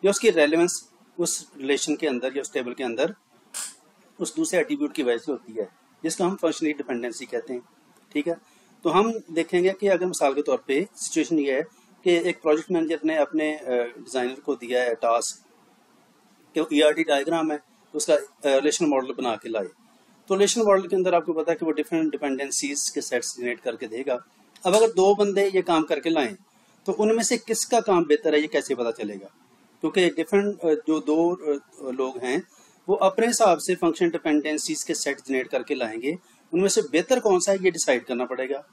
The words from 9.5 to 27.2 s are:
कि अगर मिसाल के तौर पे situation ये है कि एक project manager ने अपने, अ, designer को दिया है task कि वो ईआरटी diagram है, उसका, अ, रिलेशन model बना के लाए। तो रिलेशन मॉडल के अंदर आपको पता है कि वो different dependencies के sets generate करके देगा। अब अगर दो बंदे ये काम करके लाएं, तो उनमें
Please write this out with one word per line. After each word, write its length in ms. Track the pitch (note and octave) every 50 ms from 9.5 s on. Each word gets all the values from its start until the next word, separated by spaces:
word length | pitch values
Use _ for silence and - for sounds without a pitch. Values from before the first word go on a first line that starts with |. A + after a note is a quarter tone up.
| - F3+ F3 F#3 F#3+ -
कि 80 | G#3 G3
अगर 180 | F#3+ E3+ F3+
मिसाल 280 | F#3 E3+ - D#3 C#3 C3+
के 80 | C#3+ D3
तौर 220 | - C3 B2 -
पे 220 | - C#3 D3 F#3 G3+ _
situation 420 | - - - - E3 D#3 - E3+ D#3
ये 160 | C#3+ C#3 C3
है 80 | C3+ D#3+ - _ _ _ _ _ _ _
कि 60 | F#3
एक 320 | F3 E3+ E3 F3+ E3+ - -
project 280 | D#3+ D3+ D#3 E3 -
manager 300 | F#3 E3+ D#3+ D3+ E3 D3 D#3
ने 120 | D#3 D#3+
अपने, 400 | D#3 D3 - - D#3 D3+ D3+ D3+
अ, 380 | D3+ C#3 B2+ B2 B2 A#2+ A#2+ A#2+ A#2
designer 420 | A#2 A2+ A#2+ B2+ B2 B2 C3 C3+
को 140 | - - C#3
दिया 280 | A#2+ B2 A#2 B2 B2 B2+
है 120 | B2 A#2
task 500 | - - A#2 A#2 A#2+ - - - - _ _ _ _ _ _ _ _ _ _ _ _ _ _ _ _ _ _ _ _ _ _ _
कि 60 | D#3
वो 80 | D3+ D#3+ D#3
ईआरटी 320 | D3 D3+ D3+ D3+ D3 D#3+
diagram 480 | D3 D3 C#3 C#3 D#3+ E3+ E3 D#3+ D#3 D3+
है, 80 | D3 _ _ _ _ _ _ -
उसका, 200 | D3 - - D#3
अ, 140 | - - - _ _ -
रिलेशन 400 | D3 C3+ C3+ C#3 D3 C#3 - F3
model 260 | D3+ C#3+ C3 B2+ C3 C#3
बना 240 | - B2+ B2 A2+
के 120 | G#2 - A#2+
लाए। 180 | A2 A2 G2 F2+ - _ _ _ _ _ _ _ _ _ _ -
तो 60 | G3
रिलेशन 280 | G3 G3+ G3 - A#3 A3+
मॉडल 260 | G#3 G3 F#3+ F#3+ E3+
के 80 | F3+
अंदर 180 | F#3+ F#3 F#3+ F3+
आपको 180 | E3+ D#3 F3 E3
पता 200 | D#3+ D3+ D#3+ E3
है 60 | D3+
कि 60 | E3+
वो 60 | D#3+
different 400 | D3+ D3 D3 - F3 E3 D#3+ D#3
dependencies 800 | D3 C#3 D3 C#3+ C3+ C3 C#3 C#3 - - - C#3 C#3+ C#3+ - -
के 100 | - D3
sets 380 | - - - B2 A#2 - - B2
generate 220 | B2 B2 A#2+ A#2
करके 260 | - C3 A2+ A2 B2+
देगा। 380 | A2 G#2+ A#2 C3+ C3+ B2+ A#2+ - _ _ _ _ _ _ - -
अब 100 | F#3 F3+
अगर 120 | G#3+ A3+ A3
दो 260 | - F#3 F#3 G3 G3+
बंदे 340 | G3 G#3 G3+ F#3+ G3 G3 G3
ये 140 | F#3+ F#3 F3+
काम 200 | - E3+ D#3+ D#3
करके 280 | D3+ E3+ D3 C3 E3
लाएं, 260 | E3 D#3+ C#3 A2 G2+ - _ _ _ _ _ _ _ _ _
तो 60 | - F#3+
उनमें 300 | - G#3+ G#3+ A3 A#3